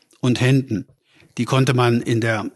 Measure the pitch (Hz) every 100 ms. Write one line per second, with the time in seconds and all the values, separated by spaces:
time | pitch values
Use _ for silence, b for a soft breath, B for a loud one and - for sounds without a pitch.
0 | _ _ 175 113 127 135 - 104 - _
1 | b b b - 117 135 135 123 120 117
2 | 131 117 117 110 104